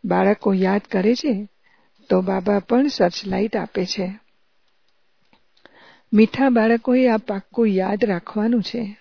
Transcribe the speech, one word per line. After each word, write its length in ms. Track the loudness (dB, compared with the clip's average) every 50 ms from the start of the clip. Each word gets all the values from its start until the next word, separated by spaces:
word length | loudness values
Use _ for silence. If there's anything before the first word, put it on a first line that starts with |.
| -2
બાળકો 500 | -2 0 2 2 2 2 0 0 -2 0
યાદ 260 | 2 0 0 0 -2
કરે 340 | -4 -4 -4 0 0 0 0
છે 340 | 0 -2 -4 -4 -4 -6 -12 _ _ _ _ _ _ _ _ _ _ _ _
તો 120 | 0 0
બાબા 380 | 0 0 -4 -2 0 0 0 0
પણ 300 | 0 _ 0 2 2 0
સર્ચલાઇટ 680 | 0 0 0 0 0 -4 -8 -6 -4 -2 -4 -2 -4
આપે 300 | -6 -8 -6 _ -6 -4
છે. 340 | -4 -4 -6 -6 -8 -8 -12 _ _ _ _ _ _ _ _ _ _ _ _ _ _ _ _ _ _ _ _ _ _ _ _ _ _ _ _ _ -20 _ -20 -20 -20 -20 _ _ _
મીઠા 360 | 4 4 4 4 4 0 0 2
બાળકોએ 600 | 2 2 4 2 2 0 0 0 2 2 2 2
આ 80 | 2
પાક્કું 520 | 0 -2 -6 -8 -8 -8 _ -2 0 2 2
યાદ 360 | 2 0 0 -2 0 -2 0
રાખવાનું 580 | 0 -2 -4 -6 -6 -4 -2 0 0 0 0
છે. 340 | -2 -4 -6 -8 -8 -8 -10 _